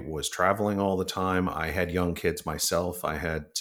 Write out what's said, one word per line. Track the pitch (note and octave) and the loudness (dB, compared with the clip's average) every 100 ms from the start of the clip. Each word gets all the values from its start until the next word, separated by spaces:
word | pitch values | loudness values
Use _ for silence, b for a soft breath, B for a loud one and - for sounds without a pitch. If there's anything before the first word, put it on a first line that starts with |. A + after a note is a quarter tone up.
| C2+ | -4
was | D2+ - | -6 -4
traveling | - F2+ G2+ G#2 G2 | 2 2 4 2 2
all | G2 F#2+ | 2 2
the | F#2 | 0
time. | F#2+ F#2 F#2 F#2 | 0 2 2 2
I | D#2 D#2+ | 0 -2
had | F#2 E2+ | 0 0
young | F2+ F2 | 2 0
kids | E2+ F2 - | 2 0 0
myself. | E2 D2+ - E2+ F2+ F2 | -4 -2 0 0 0 -2
I | D2+ D#2 | -4 -2
had, | E2 D#2 D2 - | -2 -4 -4 -4